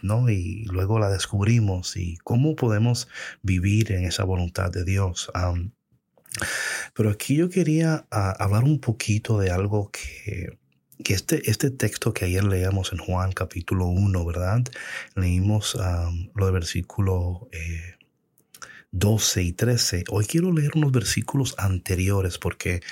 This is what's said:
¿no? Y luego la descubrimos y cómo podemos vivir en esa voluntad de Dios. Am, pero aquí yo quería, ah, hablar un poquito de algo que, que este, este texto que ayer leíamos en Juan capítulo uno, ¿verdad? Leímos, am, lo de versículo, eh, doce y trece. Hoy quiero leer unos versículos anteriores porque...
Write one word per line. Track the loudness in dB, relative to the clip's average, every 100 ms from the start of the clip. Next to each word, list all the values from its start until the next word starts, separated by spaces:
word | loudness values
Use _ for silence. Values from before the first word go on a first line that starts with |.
¿no? | 0 2 2
Y | 2 -2 -6 -4
luego | -2 2 2
la | 2
descubrimos | 0 -2 0 4 4 4 0 -4 -6
y | -6 -8
cómo | -2 2 2 2
podemos | 2 4 2 2 -4 -12 -14 -8
vivir | 0 2 2 2 2
en | 0 -2
esa | -2
voluntad | 0 0 -2 -2 -2
de | -2
Dios. | -2 0 0 -2 -8
Am, | -4 -2 -2 -4 -10 _ _ _ _ _ -6 -4 -4 -4 -6 -10
pero | 0 0
aquí | 0 0 0
yo | 2
quería, | 2 2 2 2 0 -2
ah, | -2 0 0
hablar | 0 4
un | 4 2
poquito | 0 -4 0 -2 0 0
de | 2
algo | 0 0 0 -2
que, | -8 -12 -12 -10 -8 -10 -12 _ _ _ -10
que | -2
este, | -2 2 0 2
este | 0 0
texto | 0 -2 0 -2
que | 0 0
ayer | 2
leíamos | 2 2 2 0 -2
en | -6
Juan | -2 -2 0
capítulo | -2 -6 -6 -2 0 2
uno, | 2 2 2 -2
¿verdad? | -2 0 0 0 -6 -12 -12 -10 -2
Leímos, | 2 2 2 2 0 -2
am, | -2 0 -2 -4 -6 -2
lo | 0
de |
versículo, | 2 -2 -4 -6 -2 0 0 -2 -6 -10
eh, | -10 -8 -8 -10 -18 _ _ _ _ _ -20 -20 -20 _
doce | 2 4 4 2 2
y | 0
trece. | 2 2 2 2 -2 -2
Hoy | 0 2
quiero | 2 2
leer | 2 2 2
unos | 4
versículos | 4 2 -2 -2 -2 -2 0
anteriores | 0 0 0 0 2 2 0 -2
porque... | -8 -6 -4 -4 -6